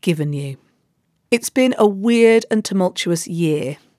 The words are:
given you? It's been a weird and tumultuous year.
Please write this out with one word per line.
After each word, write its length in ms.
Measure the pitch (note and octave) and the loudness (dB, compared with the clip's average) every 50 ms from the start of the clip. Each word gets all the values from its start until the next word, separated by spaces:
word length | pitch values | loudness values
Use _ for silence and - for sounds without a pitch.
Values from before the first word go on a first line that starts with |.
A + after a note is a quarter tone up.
given 320 | - F#3 E3+ D3+ D3+ D3 | 0 -2 0 0 -2 -4
you? 240 | D3 C#3+ C#3+ C#3 C#3 - _ _ _ _ _ _ _ _ _ _ _ _ _ _ | -4 -6 -8 -10 -12 -14 _ _ _ _ _ _ _ _ _ _ _ _ _ _
It's 180 | - A#3 - - | -2 -2 -2 -4
been 280 | _ C4 B3+ B3+ B3+ - | _ 0 0 0 2 2
a 80 | G#3+ | 2
weird 580 | G#3 G3 G3 G3 A#3 A#3 A#3 A3+ A3+ A3+ A3+ A#3 - | 0 2 0 0 0 2 4 6 6 4 4 2 0
and 140 | A3+ A3 G#3+ | -2 -4 -2
tumultuous 640 | - F#3+ F#3+ F#3 F3+ - - - F3 E3+ E3 - - | -2 -2 0 0 -2 -2 -4 -4 -2 -2 -2 -4 -8
year. 480 | E3+ E3 E3+ D#3 D3+ D3 - B2+ D3 - _ _ _ | -4 -2 0 0 0 -2 -2 -6 -8 -10 _ _ _